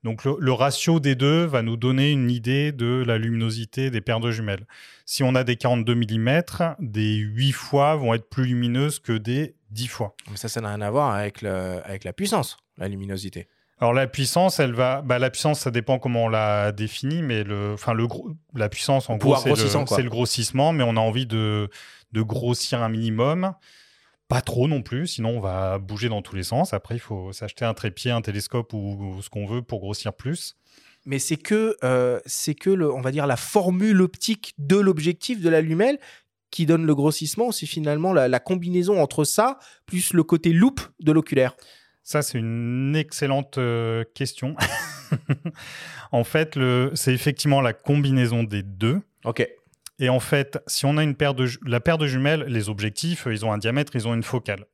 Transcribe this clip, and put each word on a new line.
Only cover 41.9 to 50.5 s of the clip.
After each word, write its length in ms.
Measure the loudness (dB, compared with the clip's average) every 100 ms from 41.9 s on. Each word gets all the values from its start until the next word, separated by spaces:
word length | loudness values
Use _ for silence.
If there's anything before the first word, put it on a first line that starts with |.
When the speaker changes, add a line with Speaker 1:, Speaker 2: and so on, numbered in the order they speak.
| _
Speaker 1:
Ça, 180 | -4 -2
c'est 160 | -2 -4
une 580 | -2 -4 -2 -2 0 0
excellente, 600 | -2 -4 0 0 -2 -2
euh, 460 | 0 0 0 -2 -4
question. 420 | -6 -8 -6 -8 -4 -4 -4 -8 -12 -4
<laughs> 1000 | -4 -2 -4 -4 -12 -18 -16 -16 -18 -2
En 120 | -2
fait, 320 | 2 0 0 2
le, 360 | 2 4 2
c'est 200 | 0 0 0
effectivement 460 | 0 0 2 4
la 120 | 2
combinaison 680 | -2 0 2 4 2 2 0
des 180 | -2 -4
deux. 400 | -6 -2 0 0 -4 _ -6
Speaker 2:
Ok. 220 | -2 -4 -4 _ _ -20 _
Speaker 1:
Et 60 | 2
en 140 | 2
fait, 380 | 2 0 0